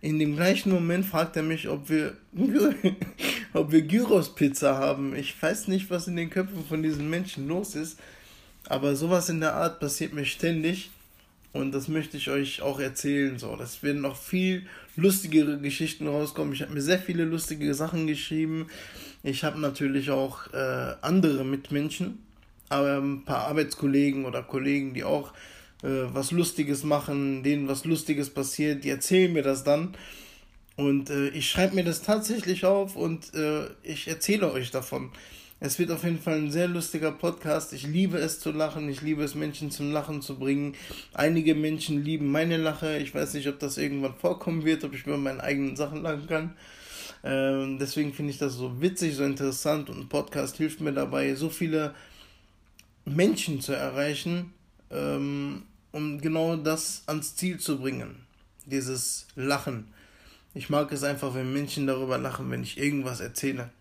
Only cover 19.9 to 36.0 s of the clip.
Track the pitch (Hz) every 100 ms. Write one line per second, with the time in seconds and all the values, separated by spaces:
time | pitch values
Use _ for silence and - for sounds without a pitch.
19.9 | 139 139 135 135 131 - 131 131 127 127
20.9 | - 139 185 170 135 131 139 139 143 151
21.9 | - 180 - - - - - - 139 143
22.9 | 139 139 139 - 127 117 151 147 - 143
23.9 | 139 143 135 131 123 127 135 135 143 135
24.9 | 127 - 147 139 - - - - - 135
25.9 | 135 127 131 135 170 170 - 143 143 151
26.9 | 147 143 143 139 135 131 147 139 135 160
27.9 | 160 - 143 139 - 135 - 151 143 135
28.9 | 135 - 185 185 165 135 135 135 147 175
29.9 | - - - - - - - - - 143
30.9 | 139 139 143 143 147 131 - 190 190 170
31.9 | 165 - 214 214 233 - 185 185 196 196
32.9 | 190 170 165 - 151 151 151 147 - -
33.9 | 151 - 160 - 208 180 131 123 131 123
34.9 | 131 131 - - - - - 139 135 170
35.9 | 165